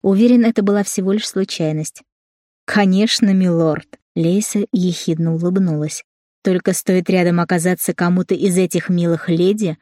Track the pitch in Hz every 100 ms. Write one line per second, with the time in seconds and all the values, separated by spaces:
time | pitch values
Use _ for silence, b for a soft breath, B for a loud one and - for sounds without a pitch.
0 | 190 196 240 240 233 226 202 202 196 -
1 | 185 208 - 190 196 - 156 156 156 -
2 | _ _ _ _ _ _ - 214 196 185
3 | 226 - 202 190 185 165 160 147 - -
4 | _ - 165 190 208 208 202 180 180 170
5 | - 165 165 165 175 185 185 151 151 -
6 | - _ _ _ - 185 196 185 - 185
7 | 180 185 175 175 170 180 180 180 - 165
8 | 175 180 180 185 202 180 180 175 - 175
9 | 170 165 - 165 185 214 196 156